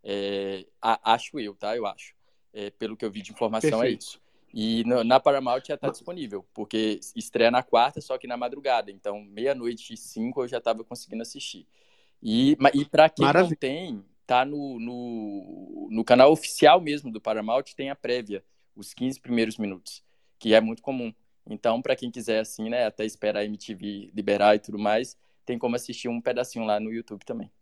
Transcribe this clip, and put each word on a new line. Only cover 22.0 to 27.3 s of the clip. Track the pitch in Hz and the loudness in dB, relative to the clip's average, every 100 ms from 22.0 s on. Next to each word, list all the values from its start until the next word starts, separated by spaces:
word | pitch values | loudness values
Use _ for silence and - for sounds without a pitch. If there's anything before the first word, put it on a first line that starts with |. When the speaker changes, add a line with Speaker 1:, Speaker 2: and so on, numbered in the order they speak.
| 127 | -2
Speaker 1:
quiser, | 123 110 110 | -8 -2 -2
assim, | 110 - 110 | -2 -6 -4
né, | 120 113 | -2 -2
até | - | -2
esperar | 110 - 104 104 | -6 -4 -4 -2
a | |
M | 104 104 | -4 -6
T | - | -12
V | 98 104 101 95 | -10 -10 -10 -10
liberar | 95 101 101 101 | -6 0 4 6
e | 107 | 6
tudo | - 104 | 2 -4
mais, | 104 110 123 - _ _ | 0 0 -2 -12 _ _
tem | - 123 | -8 -4
como | 120 | -2
assistir | 120 - 123 123 | -4 -6 -10 -6
um | 120 | -4
pedacinho | 123 123 - 117 | -2 -2 -4 -4
lá | 110 104 | -2 -2
no | 110 | -2
YouTube | 113 - 101 | -8 -10 -16
também. | - | -10